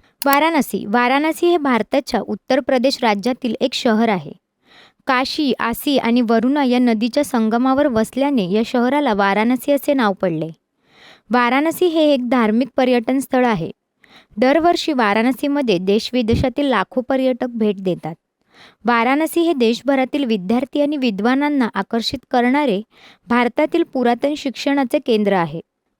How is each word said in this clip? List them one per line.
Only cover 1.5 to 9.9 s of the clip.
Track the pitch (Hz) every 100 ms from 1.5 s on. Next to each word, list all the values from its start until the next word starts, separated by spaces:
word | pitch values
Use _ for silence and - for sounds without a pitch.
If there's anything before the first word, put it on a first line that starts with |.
| 349
भारताच्या | 285 233 214 277 - 220
उत्तर | - 208 - 269
प्रदेश | 262 262 262 -
राज्यातील | 233 208 240 240 233 -
एक | -
शहर | - 247 214 226
आहे. | 180 143 - _ _ _ - - _ -
काशी, | 254 269 - 285 -
आसी | 233 226 294 269
आणि | 226 240
वरुणा | 226 226 247 294
या | 254 247
नदीच्या | 247 220 240 285
संगमावर | 285 233 220 233 262 262 294
वसल्याने | 220 220 254 277 262 180
या | 214 233
शहराला | 247 247 285 277
वाराणसी | 202 196 202 233 254 -
असे | 285 -